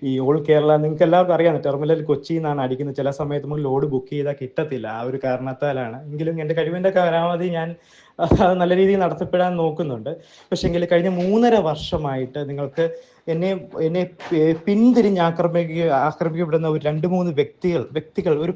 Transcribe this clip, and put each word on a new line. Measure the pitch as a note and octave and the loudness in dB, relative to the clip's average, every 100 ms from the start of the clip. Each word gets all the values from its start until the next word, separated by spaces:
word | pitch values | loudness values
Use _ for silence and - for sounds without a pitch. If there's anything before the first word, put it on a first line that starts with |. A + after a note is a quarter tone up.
ഈ | C#3 C3 | -4 -2
all | C3 D3+ D3+ | 2 0 4
കേരള, | D3+ D3+ D3+ | 4 4 4
നിങ്ങൾക്ക് | D3+ D#3 | 2 2
എല്ലാവർക്കും | E3+ F3 F3+ D#3+ | 4 4 4 4
അറിയാം, | E3 D3 D3 | 4 2 0
ടെർമിനൽ | C#3 D3+ D#3+ D3+ | -2 0 0 0
കൊച്ചിയിൽ | C#3+ - E3 | -2 -2 -4
നിന്നാണ് | D#3 D3 | -2 -2
അടിക്കുന്നത്. | B2+ B2+ C#3+ C3+ | -2 -4 -6 -4
ചില | C#3 C#3 | -4 -4
സമയത്ത് | D3+ C#3+ C#3 | -4 -6 -6
നമ്മൾ | D3+ C#3 | -4 0
ലോഡ് | C3+ D3+ | 2 2
ബുക്ക് | C3 C3 | 0 -4
ചെയ്താൽ | D3 C#3+ C#3+ | -4 -4 -4
കിട്ടത്തില്ല, | B2+ - D#3 C3 A2+ | -6 -4 -4 -4 -6
ആ | A2+ B2 | -6 -6
ഒരു | C3+ C3+ | -4 -2
കാരണത്താലാണ്. | B2+ E3 D#3+ C#3+ C3 A#2+ B2 D3+ | -2 -4 -4 -4 -2 -6 -10 -10
എങ്കിലും | D3 D#3+ E3 | -6 -4 -4
എൻ്റെ | D3+ E3 | -2 -2
കഴിവിൻ്റെ | D#3+ F3+ F#3+ | -2 0 0
പരമാവധി | F#3 F3 E3 E3+ F3 F3+ E3 | 2 2 2 0 -2 -2 -4
ഞാൻ | E3 E3+ _ _ _ - | -6 -10 _ _ _ -4
അത് | E3+ - F#3 F#3 | 2 4 4 4
നല്ല | F3 F3+ | 2 4
രീതിയിൽ | F#3+ G3+ | 4 4
നടത്തപ്പെടാൻ | F3 D#3 F#3 F3+ F3+ F3 | 0 -2 -2 0 0 0
നോക്കുന്നുണ്ട്. | D#3+ D#3 D#3 A#2 A#2+ E3 - - - | -2 -2 -4 -6 -8 -12 -16 -18 -8
പക്ഷേ | F3 F3+ | -4 -2
എങ്കിൽ | E3+ F3 | 0 2
കഴിഞ്ഞ | F3 F#3 | 2 2
മൂന്നര | F3+ F#3 A3 A#3+ A3 D#3+ | 0 2 4 4 4 2
വർഷമായിട്ട് | D3+ - E3 D3 C3 B2+ D3+ C#3+ | -2 -4 -4 -2 -4 -4 -6 -6
നിങ്ങൾക്ക് | C#3+ C#3 D3+ E3 E3 - _ - | -6 -6 -2 -2 -4 -18 _ -6
എന്നെ, | E3 F#3 F#3+ - D3 D#3+ | -2 -2 -4 -8 -4 -2
എന്നെ | F3+ F3 - - | -2 -4 -8 -4
പി-, | D#3+ D#3+ D#3+ - | 2 2 2 0
പിന്തിരിഞ്ഞ് | G3+ A#3+ A#3+ G#3 F#3 E3+ | 4 6 6 4 4 0
ആക്രമിക്കുക, | E3+ E3+ E3+ E3 E3 E3 C3+ D3 | 0 0 0 -2 0 0 2 0
ആക്രമിക്കപ്പെടുന്ന | - E3 D#3+ E3+ D#3+ D#3+ | -2 -4 -2 -2 0 0
ഒരു | D3+ D3 | -2 -2
രണ്ട് | D#3 D#3 | -2 0
മൂന്ന് | F3+ F3 C#3+ | 0 -2 0
വ്യക്തികൾ, | C#3 - F#3 E3+ A2+ | -2 -2 -2 -2 -2
വ്യക്തികൾ | D3+ D3+ - F3+ D3 | -6 -8 -4 0 0
ഒരു | E3+ | 0